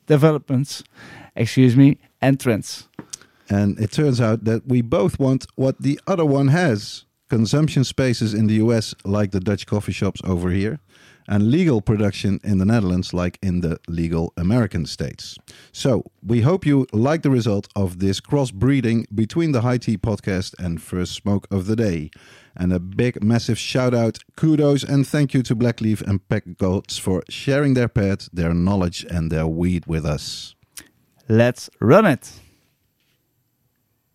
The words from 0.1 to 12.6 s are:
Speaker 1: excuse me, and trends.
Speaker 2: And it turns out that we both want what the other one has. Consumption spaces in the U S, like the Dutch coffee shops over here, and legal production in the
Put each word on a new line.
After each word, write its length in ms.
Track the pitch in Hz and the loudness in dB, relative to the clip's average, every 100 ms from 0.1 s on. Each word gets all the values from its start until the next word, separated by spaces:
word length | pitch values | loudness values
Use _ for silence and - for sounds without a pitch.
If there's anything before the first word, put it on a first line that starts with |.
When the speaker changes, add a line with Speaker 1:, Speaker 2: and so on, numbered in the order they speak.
| 151 156 151 - 127 - - - - - - - - | 4 4 2 0 -2 -2 -8 -16 -20 -20 -20 -12 -4
Speaker 1:
excuse 400 | 113 - 127 120 | -2 4 6 8
me, 200 | 139 - _ _ | 6 4 _ _
and 200 | 127 139 | 0 2
trends. 480 | 131 107 - - - - - - _ _ - | 0 -2 -4 -14 -18 -20 -18 -20 _ _ -2
Speaker 2:
And 300 | 101 101 92 | 0 0 0
it 140 | 107 | -4
turns 280 | - 151 120 | 0 0 2
out 220 | 117 110 107 | 2 0 0
that 200 | 113 135 | -2 0
we 160 | 127 | 0
both 380 | 117 165 190 - | 0 0 0 0
want 260 | 135 131 - | 0 0 -4
what 260 | - 131 131 | -4 -2 -2
the 200 | 135 143 - | -4 -4 -2
other 160 | 185 | 0
one 240 | 156 139 139 | 2 4 4
has. 560 | 160 180 104 - - - _ - | 4 2 0 -4 -16 -20 _ -4
Consumption 560 | 117 107 143 156 147 | 0 2 2 2 2
spaces 500 | 123 - 131 117 110 | 0 0 0 0 -2
in 140 | 104 107 | 0 2
the 60 | |
U 180 | 110 110 | 4 2
S, 240 | 117 - - | 2 -2 -8
like 260 | 98 104 104 | -4 0 0
the 80 | 98 | -2
Dutch 260 | 92 98 | -2 -2
coffee 280 | - 104 - | -2 -4 -2
shops 280 | - 98 - | -4 -4 -4
over 260 | - 90 90 | -2 -2 0
here, 300 | 92 101 151 _ _ - _ - | 0 -2 -6 _ _ -20 _ -2
and 240 | 104 104 | 0 2
legal 300 | 147 180 117 | 4 2 2
production 580 | 101 107 104 - 101 95 | 2 0 0 -2 -2 -2
in 140 | - | 0
the 80 | 98 | 2